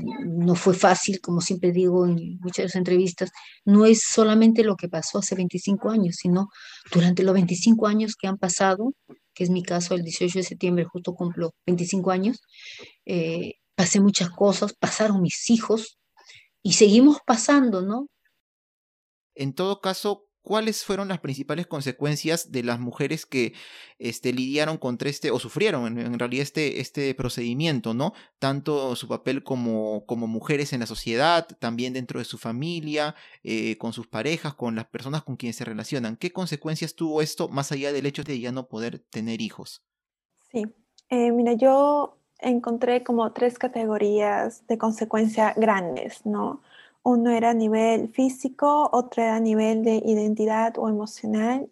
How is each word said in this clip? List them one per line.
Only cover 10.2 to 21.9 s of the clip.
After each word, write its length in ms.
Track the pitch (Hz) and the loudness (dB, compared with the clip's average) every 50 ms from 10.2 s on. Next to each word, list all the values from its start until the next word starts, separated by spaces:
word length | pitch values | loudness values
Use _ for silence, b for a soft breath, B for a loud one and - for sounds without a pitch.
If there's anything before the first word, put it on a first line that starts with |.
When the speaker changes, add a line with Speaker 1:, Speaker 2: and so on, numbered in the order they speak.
| 180 180 175 190 | -2 -2 -2 -2
Speaker 1:
de 40 | 180 | -4
septiembre 420 | - 175 170 - 180 175 175 165 | -6 -6 -4 -2 0 2 2 0
justo 280 | 170 - 180 175 - 175 | -2 -6 -10 -8 -8 -6
cumplo 380 | - 180 175 175 175 170 165 - _ _ | -6 -6 -6 -4 -4 -6 -6 -6 _ _
veinticinco 460 | - 180 175 175 170 - 196 175 190 | -2 -2 0 0 -2 -2 -2 0 0
años, 300 | 185 185 190 214 269 - _ _ B B B B B B B B B B - | 0 0 0 -2 -2 -4 _ _ B B B B B B B B B B -10
eh, 500 | - 190 175 165 165 165 170 - - - _ _ _ _ | -6 -4 -2 -2 -2 -4 -6 -6 -8 -12 _ _ _ _
pasé 240 | - 185 175 - 202 | 0 0 2 4 4
muchas 300 | 196 202 196 - 190 175 | 6 4 4 2 0 -4
cosas, 440 | - - 202 202 185 - 214 208 - | 0 2 2 2 4 2 -2 -4 -4
pasaron 480 | _ - - - - 214 214 208 190 | _ -2 -2 0 0 0 2 2 2
mis 280 | 180 156 - - - - | 0 0 -2 -2 0 2
hijos 480 | 240 226 - - 208 226 226 - - _ _ _ _ _ b b b b b b b _ - | 2 2 4 2 0 -2 -2 -6 -14 _ _ _ _ _ b b b b b b b _ -2
y 100 | 196 165 | 0 4
seguimos 440 | - 226 208 202 233 262 294 294 - - | 8 8 8 10 10 10 8 8 6 2
pasando, 560 | - 240 226 - - 285 285 262 240 202 185 | 0 0 2 4 4 4 4 4 4 2 0
¿no? 260 | 185 196 208 247 285 285 _ _ _ _ _ _ _ _ _ _ _ _ _ _ _ _ _ _ _ _ _ _ _ _ _ | -2 -2 -2 -4 -6 -8 _ _ _ _ _ _ _ _ _ _ _ _ _ _ _ _ _ _ _ _ _ _ _ _ _
Speaker 2:
En 180 | - 139 139 135 | -8 -6 -6 -4
todo 280 | - 180 190 202 196 | -2 -2 -2 -2 -2
caso, 460 | - 190 185 - - 208 202 - _ _ _ _ - | -4 -4 -4 -2 -2 -4 -4 -4 _ _ _ _ -8
¿cuáles 420 | - 196 220 220 220 208 - - | -4 -2 -2 0 -2 -4 -4 -4
fueron 220 | - 202 190 202 190 | -4 -4 -4 -4 -4
las 120 | 190 165 | -6 -6
principales 460 | - 147 135 139 139 - 151 156 175 | -6 -6 -8 -6 -6 -6 -6 -6 -6
consecuencias 840 | - - 147 135 139 | -6 -6 -6 -6 -6